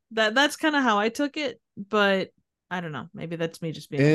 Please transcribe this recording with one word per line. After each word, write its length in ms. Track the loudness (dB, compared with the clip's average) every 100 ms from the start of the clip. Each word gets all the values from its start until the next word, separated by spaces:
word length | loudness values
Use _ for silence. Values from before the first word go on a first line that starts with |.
| _
That, 240 | -2 0 2
that's 220 | 0 2
kinda 240 | 0 2
how 180 | 2 2
I 80 | 0
took 300 | -2 -4 -4
it, 240 | -6 -8 _ -18
but 540 | -2 2 4 2 -2 _ _ _ -10
I 100 | -8
don't 100 | -8
know. 160 | -10 -12
Maybe 220 | -12 -8 -4
that's 260 | -6 -6
me 100 | -8
just 200 | -8 -6
being 100 | 2
a 40 | 6